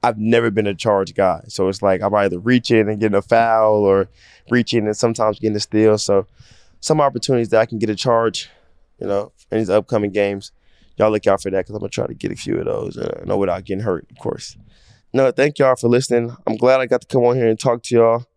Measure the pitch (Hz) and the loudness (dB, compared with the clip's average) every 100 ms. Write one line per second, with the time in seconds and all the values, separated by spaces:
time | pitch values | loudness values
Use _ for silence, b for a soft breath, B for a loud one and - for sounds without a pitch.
0 | 120 110 107 120 117 101 104 95 117 101 | -2 -2 2 2 2 0 -2 -2 0 2
1 | 95 - 95 82 - - 95 98 101 92 | 0 0 0 0 -6 -4 -2 0 0 2
2 | 101 104 101 87 107 123 - 117 104 107 | 2 2 0 -2 0 0 2 2 2 0
3 | 110 101 - 117 117 113 107 107 101 98 | 0 0 2 2 2 2 4 4 4 2
4 | 95 b b b _ 123 117 120 107 107 | 0 b b b _ -2 0 -2 -2 -2
5 | 117 113 110 104 110 104 - 107 110 107 | -2 0 -2 -2 -4 -4 -2 2 4 2
6 | - 98 92 b b b b b - 156 | 2 0 -2 b b b b b -2 0
7 | 143 127 - 127 113 110 113 110 107 104 | 0 -2 -2 -2 2 0 0 -2 -4 -2
8 | 131 117 113 95 - b b b _ _ | 0 2 0 -4 -14 b b b _ _
9 | 98 101 101 _ _ 107 107 101 - 113 | -6 -4 -6 _ _ -4 0 0 0 -2
10 | 104 98 101 98 - _ _ _ _ - | -2 0 -2 -2 -10 _ _ _ _ -2
11 | 107 107 104 98 98 95 90 104 101 - | 0 2 0 0 -2 -4 -6 -10 -8 -6
12 | - - - - - - - - - - | -8 -6 -10 -8 -6 -6 -4 -6 -8 -8
13 | - - - 98 95 90 92 95 110 87 | -10 -10 -6 -2 -2 -4 -6 -6 -4 -6
14 | - - - - - - - b b b | -8 -12 -10 -10 -14 -20 -20 b b b
15 | _ 131 131 120 143 147 135 127 117 123 | _ 0 0 2 0 2 2 2 2 0
16 | 135 120 117 120 - 110 123 131 127 123 | 2 -2 -2 -8 -6 0 2 2 2 -2
17 | - 135 120 127 117 110 135 120 - 120 | 0 0 2 2 2 0 0 -2 0 4
18 | 113 117 123 | 4 2 -4